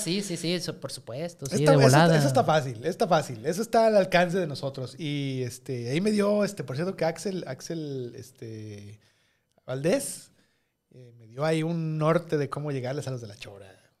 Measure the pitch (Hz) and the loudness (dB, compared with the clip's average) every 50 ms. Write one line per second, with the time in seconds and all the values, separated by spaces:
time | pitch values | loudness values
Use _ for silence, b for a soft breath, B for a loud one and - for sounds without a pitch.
0 | - 170 180 202 202 196 170 147 - 170 180 170 170 160 - - - 131 - - | 0 -2 -2 -2 -2 -4 -8 -4 -2 -2 -2 -2 -4 -6 -10 -10 -10 -12 -12 -12
1 | - - 113 139 170 175 - - 139 131 - 139 147 151 - 143 135 127 135 151 | -12 -12 -10 -8 -8 -10 -10 -8 -8 -4 0 2 6 6 8 8 8 8 8 8
2 | 170 165 165 151 139 139 131 254 - 165 156 156 135 139 117 107 127 165 180 - | 8 8 6 6 4 4 4 4 4 4 4 2 2 -2 -8 -6 -6 -4 -2 0
3 | 233 165 175 156 135 - 123 107 113 156 180 196 220 - - 226 226 220 214 202 | 2 4 4 2 2 -2 -8 -6 -4 -4 -2 -4 -4 2 4 4 6 6 6 4
4 | 185 - 180 175 180 170 170 196 175 151 135 - 139 135 135 135 127 - - 127 | 4 6 4 4 4 4 2 -2 -2 -2 -4 -6 -8 -8 -6 -8 -10 -10 -10 -8
5 | 165 143 147 143 139 135 131 127 127 120 - - - - 131 120 117 120 135 170 | -6 -4 -4 -2 -4 -4 -4 -4 -4 -6 -8 -10 -10 -8 -8 -6 -4 -2 -2 0
6 | 202 214 214 202 196 208 208 208 202 - 202 - 135 - 127 139 175 190 190 - | 0 2 2 2 2 2 2 2 0 0 -2 -8 -8 -8 -6 -4 -4 -4 -2 -2
7 | 160 165 165 - - 208 190 175 - 135 131 - - - 170 165 151 143 139 131 | -2 -2 -2 -4 -6 -6 -6 -6 -8 -8 -10 -12 -8 -8 -8 -6 -6 -6 -6 -8
8 | 123 117 117 117 117 - _ - 117 113 110 110 107 107 104 104 104 104 107 _ | -8 -10 -10 -14 -16 -18 _ -16 -14 -14 -12 -12 -12 -14 -14 -14 -16 -18 -20 _
9 | _ _ _ _ _ _ _ _ _ _ _ _ - - 127 135 143 170 254 277 | _ _ _ _ _ _ _ _ _ _ _ _ -12 -10 -8 -2 0 0 0 0
10 | - - - - - _ _ _ _ _ _ _ _ _ _ _ _ _ _ 127 | -2 -6 -12 -14 -18 _ _ _ _ _ _ _ _ _ _ _ _ _ _ -20
11 | 123 120 117 117 113 110 117 131 151 160 165 160 156 165 170 165 160 156 156 156 | -20 -20 -20 -20 -20 -16 -8 -4 -2 -2 0 0 -2 -2 -2 -2 -4 -4 -2 0
12 | 151 156 160 165 160 - 156 147 139 - - 143 147 151 139 131 120 123 139 147 | 2 2 2 2 0 0 -2 -2 -2 -2 -4 -6 -6 -6 -6 -4 -4 -6 -6 -6
13 | - 135 131 117 117 104 107 - - 107 101 98 98 92 92 _ _ _ _ _ | -6 -8 -8 -8 -10 -14 -16 -16 -18 -18 -18 -20 -20 -20 -20 _ _ _ _ _